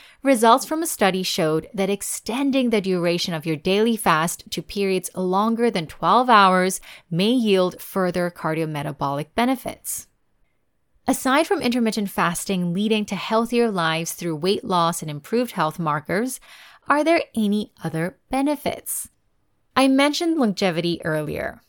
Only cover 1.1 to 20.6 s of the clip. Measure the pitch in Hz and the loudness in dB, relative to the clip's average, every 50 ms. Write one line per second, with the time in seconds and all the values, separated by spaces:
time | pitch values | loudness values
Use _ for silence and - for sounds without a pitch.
1.1 | 185 190 185 - - - 170 156 156 160 156 - - 190 196 190 202 202 - - | 2 0 -2 -4 -2 0 0 0 0 -2 -4 -6 -4 -4 -2 -2 -2 -4 -6 -8
2.1 | - - - - 220 262 277 277 254 269 247 240 226 208 180 190 185 180 170 175 | -8 -8 -8 -6 -4 -2 0 0 2 2 2 2 0 0 0 0 0 0 2 0
3.1 | 170 175 - 185 170 156 - 160 160 143 - 185 190 208 220 233 226 214 - - | 0 0 -2 -4 -6 -4 -4 -4 -4 -2 0 0 2 2 2 2 0 2 2 2
4.1 | - 156 165 175 - - - - - 180 165 - - 202 202 196 190 185 180 - | 2 4 2 0 -4 -8 -12 -10 -10 -10 -10 -8 -6 -4 -2 0 -2 -2 -4 -6
5.1 | - 190 185 180 185 196 214 226 226 220 240 233 208 185 160 139 - - 160 170 | -6 -4 -2 0 0 0 0 0 0 0 0 0 0 -2 -4 -6 -6 -2 2 4
6.1 | 196 240 254 247 233 208 196 185 185 185 185 190 185 - - - - - _ _ | 4 4 6 6 8 8 8 8 6 4 2 0 -2 -4 -10 -16 -20 -20 _ _
7.1 | 165 165 196 220 254 262 226 214 196 185 180 180 175 - - - - 196 185 180 | -2 0 0 2 2 2 2 4 4 4 4 2 -2 -6 -12 -6 -4 -2 -2 0
8.1 | 175 180 175 175 175 - - 160 160 160 165 160 151 147 143 147 147 - 151 139 | 0 -2 -4 -4 -4 -6 -4 -4 -2 -2 -4 -4 -4 -6 -6 -6 -6 -4 -4 -2
9.1 | 143 143 156 - _ - 240 254 269 254 - - - - - - - - - - | -2 -4 -6 -4 _ 0 0 0 0 -2 -4 -10 -12 -10 -10 -10 -10 -10 -12 -16
10.1 | _ _ _ _ _ _ _ _ _ _ _ _ _ _ _ _ _ _ _ - | _ _ _ _ _ _ _ _ _ _ _ _ _ _ _ _ _ _ _ -4
11.1 | 262 - - 262 262 294 330 - 403 311 - 247 233 254 226 220 208 220 208 190 | -4 -2 0 0 2 2 2 0 -2 -2 0 0 0 0 0 0 0 -2 -4 -4
12.1 | - 202 180 175 175 - - - 196 180 175 175 170 196 208 220 220 214 208 - | -2 -2 -2 0 -2 -4 -4 -4 -2 -2 -2 -2 -2 -2 0 0 0 -2 -2 -4
13.1 | 202 170 - - 226 226 233 233 240 233 240 226 202 180 165 160 160 165 170 - | -6 -8 -4 -2 0 0 0 0 0 0 0 0 0 -2 -2 -2 -2 -2 -4 -6
14.1 | - - 170 170 160 147 156 185 214 - - - 185 175 170 165 170 - 170 156 | -8 -8 -6 -6 -4 -2 0 0 0 0 -2 0 0 2 2 0 0 -4 -6 -8
15.1 | 147 147 - - 226 240 247 240 - - 160 156 - - 170 151 147 156 - - | -10 -10 -6 -2 -2 -2 -2 -2 -2 -2 -2 -2 -2 -2 -2 -2 -2 -2 -4 -4
16.1 | 170 196 240 262 - - - - - - - - - _ _ - 277 302 302 320 | -2 -2 -2 -4 -6 -10 -14 -20 -20 -20 -20 -20 -20 _ _ 0 0 2 2 2
17.1 | 339 320 - - - 226 214 202 208 214 208 - _ _ - 165 160 160 165 185 | 2 2 0 -2 -4 -2 0 0 0 -2 -4 -6 _ _ -8 -6 -4 -4 -4 -4
18.1 | - _ _ _ 254 269 277 294 294 269 - - - - - - - - - - | -6 _ _ _ -4 -2 0 -2 -2 -2 -4 -6 -6 -6 -8 -10 -10 -10 -10 -12
19.1 | _ _ _ _ _ _ _ _ _ _ _ _ _ 254 269 277 269 269 277 302 | _ _ _ _ _ _ _ _ _ _ _ _ _ 4 4 6 6 4 4 4
20.1 | 294 - 349 330 320 320 254 214 180 - | 2 0 0 0 2 2 2 2 2 0